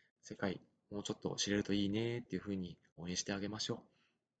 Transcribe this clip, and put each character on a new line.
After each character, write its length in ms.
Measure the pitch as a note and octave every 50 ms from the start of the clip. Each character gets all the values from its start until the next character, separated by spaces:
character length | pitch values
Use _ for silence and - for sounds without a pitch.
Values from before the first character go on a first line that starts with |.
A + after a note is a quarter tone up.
| _ _ _ _
世 140 | - - G#2
界、 240 | - G2+ G2 F2+ - - _ _ _ _ _
も 80 | G#2 G#2
う 40 | G2+
ち 80 | -
ょ 40 | G#2
っ 20 | -
と 140 | - F2+ F#2
知 120 | F#2 - G2+
れ 80 | G2+
る 60 | G2+ G2+
と 80 | -
い 140 | G2 G#2 G2+
い 40 | G2
ね」 300 | G2+ G#2+ A2+ A#2 A#2 A#2+
っ 20 |
て 140 | B2 - -
い 40 | F2+
う 20 |
ふ 80 | - G2+
う 60 | G2
に 220 | F#2+ F2+ F2 D#2+ - - _ _
応 100 | - E2
援 80 | F2 F2+
し 80 | - -
て 80 | -
あ 80 | G2+ G2
げ 80 | G2+
ま 140 | G2 G#2 G#2+
し 100 | - -
ょ 40 | A#2
う。 40 | - - - _ _ _ _ _ _ _ _ _ _